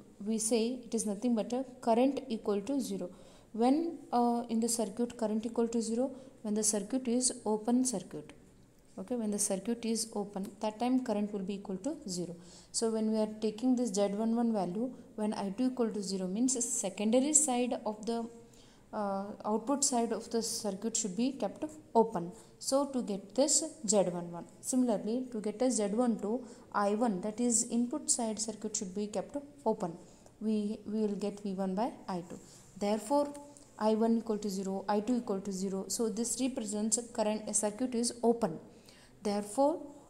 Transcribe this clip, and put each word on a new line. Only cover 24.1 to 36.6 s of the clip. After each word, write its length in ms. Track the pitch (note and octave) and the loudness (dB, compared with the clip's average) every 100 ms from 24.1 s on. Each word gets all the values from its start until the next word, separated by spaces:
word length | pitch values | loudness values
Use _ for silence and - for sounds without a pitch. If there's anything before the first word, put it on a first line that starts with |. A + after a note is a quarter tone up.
one 200 | F3 E3+ | 0 -6
one, 140 | E3+ E3+ - | -10 -12 -10
similarly 640 | - B3+ B3 G3 G3+ A#3+ B3+ | 0 2 4 2 0 -2 -2
to 80 | G#3+ | -4
get 220 | G3+ G#3 | -4 0
a 80 | B3+ | 2
Z 160 | A3+ G#3 | 2 2
one 320 | G#3 B3 G#3 | 2 2 2
two, 260 | G3 B3 - - - | 0 -2 -4 -14 -4
I 180 | - G3+ | 0 2
one, 260 | G#3 A#3+ F3+ | 2 2 0
that 180 | G#3+ G#3+ | -2 0
is 260 | A#3+ A3+ A#3+ | 2 2 2
input 400 | A#3 A#3+ D4+ D4+ | 0 0 -2 0
side 280 | - A3+ A3 | 0 0 -2
circuit 380 | A3+ G#3+ G#3+ G#3+ | -4 -6 -4 -4
should 180 | G3 | -4
be 120 | F#3 G#3 | -4 -2
kept 300 | G#3 F3+ C#4+ C#4+ - | -4 -4 -8 -10 -4
open. 320 | A3+ A3 F3+ E3 - - - - | -2 0 -2 -6 -14 -20 -20 -6
We, 380 | G#3+ G#3+ G#3 G#3+ - | -2 0 0 -6 -4
we 140 | A3 | -2
will 160 | G#3+ G3+ | 0 0
get 240 | G3+ G3+ | -4 -4
V 140 | G3+ | -6
one 200 | F#3 F#3+ | -2 -2
by 180 | F#3 B3+ - - | 0 -2 -4 -6
I 160 | F3+ F3 | -6 -6
two. 100 | - - - - - | -14 -16 -20 -20 -4
Therefore, 540 | G3+ G#3+ - C#4+ D4 - - - - - | 0 0 2 2 2 -4 -14 -20 -20 0
I 180 | G#3+ | 2
one 240 | A3 A3+ A3+ | 4 4 4
equal 200 | A3 G#3 | 2 -2
to 100 | G#3 | -2
zero, 360 | F#3+ F#3+ F#3+ - | -2 -2 -2 2
I 120 | G#3 | 2
two 160 | G#3 B3 | 2 0
equal 240 | A#3+ G3 | 0 -2
to 100 | G3 | -4
zero. 340 | F#3+ F#3+ F#3+ - | -4 -2 -2 -4
So 200 | - A3+ | -2 0
this 320 | G3 A#3 - | 0 -2 -2
represents 560 | C4 C4 | -2 -2